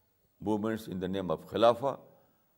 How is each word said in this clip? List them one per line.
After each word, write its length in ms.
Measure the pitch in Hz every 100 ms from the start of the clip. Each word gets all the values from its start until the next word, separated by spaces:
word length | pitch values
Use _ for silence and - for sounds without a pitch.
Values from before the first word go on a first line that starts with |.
| _ _ _ -
movements 460 | 90 107 110 110 82
in 140 | 92
the 80 | 90
name 240 | 95 90
of 160 | 80 -
Khilafah, 500 | 98 113 120 139 - - - _ _ _